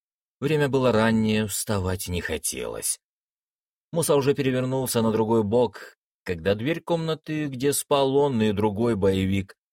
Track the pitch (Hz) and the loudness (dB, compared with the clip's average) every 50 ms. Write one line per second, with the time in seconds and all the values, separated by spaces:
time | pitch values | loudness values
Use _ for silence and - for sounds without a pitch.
0 | _ _ _ _ _ _ _ - 131 143 156 147 147 135 123 135 127 123 113 107 | _ _ _ _ _ _ _ -6 -4 0 0 2 0 2 2 2 2 2 4 4
1 | 110 113 113 110 110 107 107 107 107 104 - - - - 107 98 90 92 92 90 | 4 4 2 2 2 2 0 0 -2 -2 -4 -6 -4 -2 -2 -2 0 -2 -2 -4
2 | - - 90 85 - - 80 73 - - - 64 60 55 55 53 - - - - | -4 -4 -4 -4 -4 -4 -6 -6 -6 -6 -6 -6 -8 -8 -8 -6 -6 -6 -8 -8
3 | _ _ _ _ _ _ _ _ _ _ _ _ _ _ _ _ _ _ - 165 | _ _ _ _ _ _ _ _ _ _ _ _ _ _ _ _ _ _ -4 -2
4 | 151 - 151 143 127 139 139 - 139 135 127 127 127 131 131 135 127 120 - 120 | 0 2 2 2 4 2 2 2 0 0 0 0 -2 -2 -2 -2 -2 -2 0 0
5 | 113 113 107 110 110 107 117 113 107 98 110 123 123 104 - - - - - _ | 2 2 2 2 2 2 2 2 2 2 2 2 2 0 -2 -8 -20 -20 -20 _
6 | _ _ _ _ - - 90 82 80 95 101 104 113 143 170 170 - - 170 165 | _ _ _ _ -10 -8 -8 -4 -2 -2 -2 0 0 -4 -4 -4 -4 -2 -2 -2
7 | 160 160 160 151 - - 156 156 151 143 135 120 131 143 135 - - - 147 139 | -2 -2 -4 -6 -6 -6 -6 -4 -4 -6 -4 -2 0 0 0 0 0 0 2 2
8 | 139 135 135 139 143 143 131 113 110 107 101 95 104 107 101 101 117 120 113 98 | 2 2 4 2 2 2 2 2 2 2 2 2 0 0 0 0 0 0 0 2
9 | 98 98 95 95 95 95 98 98 95 - - _ _ _ | 2 2 2 2 0 0 0 -2 -2 -6 -10 _ _ _